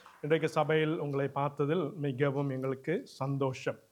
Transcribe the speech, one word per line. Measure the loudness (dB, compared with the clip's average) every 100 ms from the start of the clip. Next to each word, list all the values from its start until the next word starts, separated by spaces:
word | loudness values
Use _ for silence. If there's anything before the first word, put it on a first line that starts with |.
| -20 -8
இன்றைக்கு | 0 2 2
சபையில் | 2 4 4 2 0
உங்களை | -2 0 -2 0
பார்த்ததில் | -2 0 0 0 0 -2
மிகவும் | -4 0 0 0 -2
எங்களுக்கு | -2 -4 -4 -2 -4
சந்தோஷம். | -4 -6 -2 0 0 -2 -4 -6 _